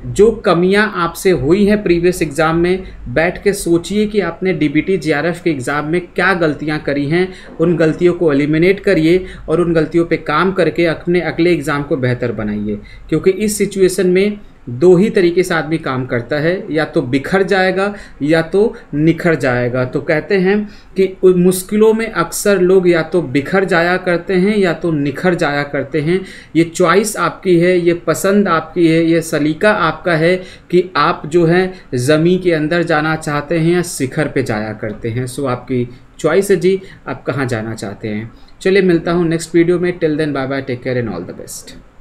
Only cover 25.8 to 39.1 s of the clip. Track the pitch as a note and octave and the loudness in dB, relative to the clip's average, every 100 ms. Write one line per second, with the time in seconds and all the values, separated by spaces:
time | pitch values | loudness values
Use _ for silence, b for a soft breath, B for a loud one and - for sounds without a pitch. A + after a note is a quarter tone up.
25.8 | C3+ D#3+ D3 F#3 F#3+ B B D#3 D#3+ E3+ | -4 -2 0 -2 -4 B B 0 0 2
26.8 | F3 F3+ G#3 - E3+ - F#3+ E3+ F3 F#3 | 4 4 0 -2 -4 -2 2 4 4 2
27.8 | E3+ E3+ - D#3 F#3+ G3+ G3+ D#3+ D#3+ F3+ | 2 0 -2 0 2 2 2 0 -2 2
28.8 | E3 D#3+ E3 E3+ D#3+ D#3 D3+ D#3 G#3+ G3+ | 4 4 4 2 0 -2 -2 2 0 2
29.8 | E3 - F3+ D#3 E3 F#3 F#3 B - F3 | -2 -2 -2 0 2 0 -4 B 0 0
30.8 | F3+ - D3+ F3+ D#3 F3 E3 F3+ F#3 F#3 | 2 0 0 -2 0 2 4 2 0 -6
31.8 | B B2+ B2+ D#3 E3+ F3+ F3+ D#3+ D3+ F3 | B -4 2 4 4 2 2 0 0 0
32.8 | E3 D#3 D#3 D#3+ D#3 D3 C#3+ E3+ D#3+ F3 | 0 0 0 -2 -4 -6 -2 0 2 2
33.8 | F3 - C3 - C#3+ A#2 A#2 G#2+ G#2+ G#2+ | -2 -4 -4 -2 -2 -2 -2 -4 -4 -8
34.8 | A2 G#2 A#2 A#2 B2+ - C#3 B2 - B2+ | -8 -6 -6 -4 -6 -6 -4 -4 -4 -4
35.8 | B2 B B - D3+ F3+ G3 F#3 F3+ F#3+ | -4 B B -4 0 2 2 2 2 0
36.8 | B B - C3 - B2+ B2+ A#2 A2 A2 | B B -12 -8 -6 -4 -2 -2 -4 -8
37.8 | G#2+ G2+ A2 G#2+ A2+ b b b F#3+ G3 | -10 -8 -6 -6 -8 b b b 2 4
38.8 | F#3 E3 E3+ | 4 2 0